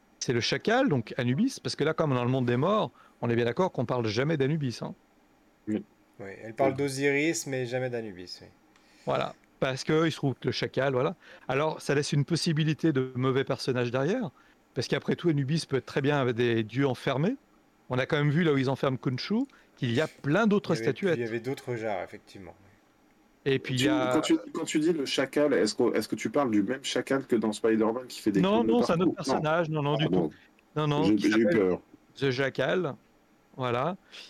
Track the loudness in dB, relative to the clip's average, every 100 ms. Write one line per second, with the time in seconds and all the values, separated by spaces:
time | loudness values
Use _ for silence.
0 | _ _ -2 0 0 -2 2 2 2 0
1 | -2 -2 0 2 0 -2 -8 -2 0 0
2 | 0 2 2 2 2 2 2 0 -2 -8
3 | -20 _ -2 2 2 0 0 -2 -2 -2
4 | 0 0 0 2 0 0 -2 -6 -10 -12
5 | _ _ _ _ _ _ -6 -6 -6 _
6 | _ -18 -16 -14 -10 -2 0 0 -4 0
7 | 0 2 0 -2 -4 -6 -4 -4 -4 -6
8 | -8 -12 -16 -16 -20 _ _ _ _ -12
9 | -4 -4 -4 -8 _ _ -4 -2 0 2
10 | 2 0 -2 -2 -4 -4 -4 0 0 0
11 | -2 -4 -14 -12 -4 0 0 -2 -2 0
12 | 2 0 0 0 0 0 0 2 0 0
13 | -2 0 0 0 0 -2 -2 -2 0 0
14 | 0 -2 -4 -10 _ _ _ -8 -4 -4
15 | -2 0 2 2 0 -2 0 -4 -2 0
16 | 2 2 2 2 2 2 0 0 0 0
17 | -2 0 0 -2 _ _ _ _ -4 -2
18 | 0 2 4 4 4 4 2 0 0 0
19 | -2 -4 0 -2 -2 -8 _ _ -2 0
20 | -2 -4 0 2 4 2 2 0 -2 -2
21 | 0 0 -2 -4 -4 -6 -6 -6 -4 -4
22 | -6 -14 -20 -18 -18 -20 -20 _ _ _
23 | _ _ _ _ -2 -2 -2 0 2 2
24 | 2 0 2 0 0 -8 -4 0 2 0
25 | -2 -2 0 2 2 4 2 2 2 0
26 | -2 -4 -2 0 2 2 0 -4 -4 -4
27 | 0 -2 2 0 0 0 2 4 2 0
28 | -6 -4 0 2 4 2 2 2 2 2
29 | 0 0 -2 0 0 0 0 -2 0 0
30 | 2 0 0 -6 -20 _ _ -2 0 2
31 | 2 2 4 4 4 4 2 0 -6 -20
32 | _ -4 -2 0 -2 -2 0 0 -2 -6
33 | _ _ _ _ _ -6 -2 0 -2 -4
34 | _ -20